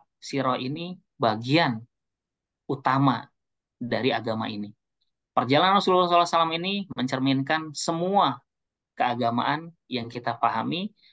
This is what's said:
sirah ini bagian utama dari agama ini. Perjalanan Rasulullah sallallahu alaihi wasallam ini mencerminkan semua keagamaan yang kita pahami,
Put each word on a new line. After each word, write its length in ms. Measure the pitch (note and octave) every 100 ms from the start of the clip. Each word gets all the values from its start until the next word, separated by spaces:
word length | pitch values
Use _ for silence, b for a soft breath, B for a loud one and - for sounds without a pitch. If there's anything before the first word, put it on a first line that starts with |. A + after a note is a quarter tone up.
| _ _
sirah 360 | - C#3 C3 B2+
ini 400 | B2+ D#3 F3 F3+ _ -
bagian 640 | A2+ A2 B2 D#3 D#3 A2+ A#2 _ _ _ _ _ _ _ -
utama 560 | C3+ C3+ C3+ C#3 - - _ _ _ _ -
dari 380 | A#2+ G#2+ B2+
agama 320 | A#2+ A2+ A2 A2
ini. 240 | G#2+ G#2 - _ _ _ _ _
Perjalanan 480 | - B2 C#3+ F#3 G3
Rasulullah 240 | G3 F3+ F3+
sallallahu 160 | F3
alaihi 120 | E3+ E3+
wasallam 160 | D#3+ E3
ini 160 | F#3 G3+ G3
mencerminkan 640 | - B2+ C3 C3+ C3+ C#3 D#3+ D#3
semua 640 | C#3+ - E3 F3+ G3+ D#3 - _ _ _ _ _ -
keagamaan 760 | A#2+ A#2+ A#2 A#2+ C3 D3+ E3 - -
yang 200 | B2 A#2
kita 280 | A#2+ A#2+ A2+
pahami, 560 | A2+ A2+ B2 E3 G#3 _ b